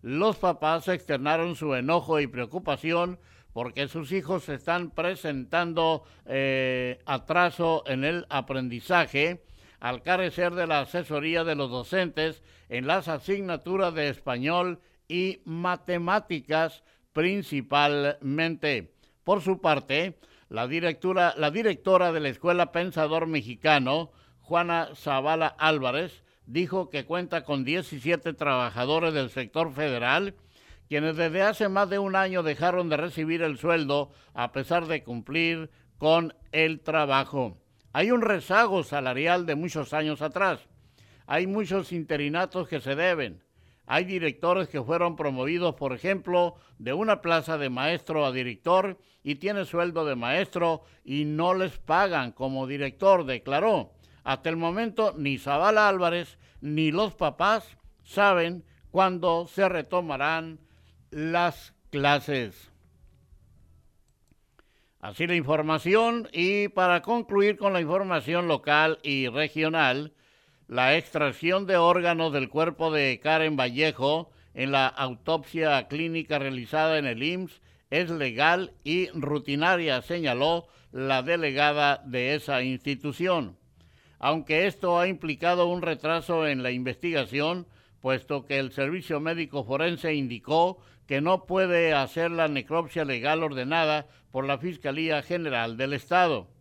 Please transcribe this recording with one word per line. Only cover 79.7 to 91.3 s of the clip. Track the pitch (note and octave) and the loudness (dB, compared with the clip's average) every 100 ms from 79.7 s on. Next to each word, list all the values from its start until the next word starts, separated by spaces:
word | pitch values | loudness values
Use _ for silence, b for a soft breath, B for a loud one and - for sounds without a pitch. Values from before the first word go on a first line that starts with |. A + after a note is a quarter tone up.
| F#3 D#3+ B2+ | 2 0 -2
señaló | - F3 D#3 B2 D3 E3+ E3 b b | -2 -4 -2 0 2 0 -4 b b
la | - C3+ C3+ | -8 0 0
delegada | B2+ E3+ D#3 C3+ D3 D3 C#3+ C#3 C3+ | 0 0 0 2 2 4 2 2 -2
de | B2+ B2+ D3 | -4 -2 -2
esa | - C3+ | -2 -2
institución. | B2+ B2+ - C3+ D3 - F3+ F3 A2+ F2 _ _ b b b b | -2 -4 -6 -6 -6 -4 0 0 -2 -10 _ _ b b b b
Aunque | C3 D#3+ C#3+ D#3+ F#3+ | -2 -2 0 2 2
esto | - F#3 F3 | 0 0 2
ha | F3 | 2
implicado | F#3 D#3+ C#3 E3+ F3+ F3 | -2 -6 -2 0 2 2
un | F3+ | 0
retraso | E3+ D#3 D#3 E3 D#3 E3+ D#3 | -2 -4 -2 -2 0 0 0
en | C3+ | 0
la | B2+ | -2
investigación, | B2+ B2+ B2+ F3 D#3+ A#2 C3 D3+ F3+ E3+ b b b | -4 -4 -6 -4 -2 -2 -2 -2 -2 -8 b b b
puesto | C3 C3 - C#3+ - | -2 -2 -2 -6 -2
que | C#3 | -4
el | C3+ | -4
Servicio | B2+ C#3 C#3+ - D3+ | -4 -4 -4 -4 -4
Médico | D#3+ E3+ D#3+ C#3+ A#2 | -2 -4 -4 -6 -4
Forense | C3+ E3 E3+ E3 | 0 0 -2 -2
indicó | D3+ C3+ A2+ - G#3+ F3+ F#3 b b _ | -2 -2 -6 0 2 2 0 b b _
que | C#3 | -2
no | D#3 | 2